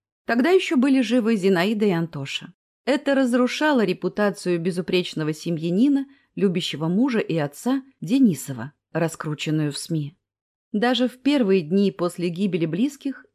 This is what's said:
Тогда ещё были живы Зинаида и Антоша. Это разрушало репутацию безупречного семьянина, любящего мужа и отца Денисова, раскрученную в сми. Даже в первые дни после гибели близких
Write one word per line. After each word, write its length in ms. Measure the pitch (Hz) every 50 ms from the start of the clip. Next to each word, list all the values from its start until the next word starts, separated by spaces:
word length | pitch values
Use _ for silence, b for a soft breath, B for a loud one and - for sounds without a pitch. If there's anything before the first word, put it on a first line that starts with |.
| _ _ _ _ _
Тогда 240 | - 233 240 247 320
ещё 260 | 370 381 - - 339
были 240 | 269 233 285 269 269
живы 380 | 254 208 233 254 214 220 233 208
Зинаида 480 | 170 196 196 170 175 202 233 214 220
и 60 | 208
Антоша. 600 | 185 165 170 165 - 143 139 139 - - - - - _ _ _ _ _ _
Это 320 | - 269 302 294 277 277
разрушало 720 | 269 269 247 233 247 247 240 - - 302 311 294 247 220
репутацию 720 | 175 180 165 - 185 - - 208 202 190 - - 180 175 170
безупречного 760 | 165 185 175 175 175 - 175 180 175 - - 165 156 151 156
семьянина, 720 | 156 - 175 170 156 156 170 175 190 240 294 285 277 277 b b b b b _
любящего 520 | - 175 202 175 180 170 - - 143 156 160
мужа 320 | 175 196 247 285 240 214
и 180 | - - 160 165
отца 460 | 147 143 - - - 240 262 277 262 - _ _
Денисова, 720 | - 160 220 277 269 220 165 131 - - 135 123 110 143 - _ _ _
раскрученную 800 | - 160 165 160 160 - - 156 151 151 - 160 151 156 151 147
в 60 | 139 -
сми. 400 | - - 170 156 147 143 - _ _ _ _ _ _ _ _ _ _ _ -
Даже 340 | 214 202 240 254 233 254 240
в 140 | - -
первые 400 | - 269 294 294 247 190 196 190
дни 300 | 165 147 175 196 202 190
после 380 | - - 170 180 - - 170 180
гибели 360 | 165 165 202 208 170 180 165
близких 600 | 165 151 175 233 285 - - - 277 262 - - _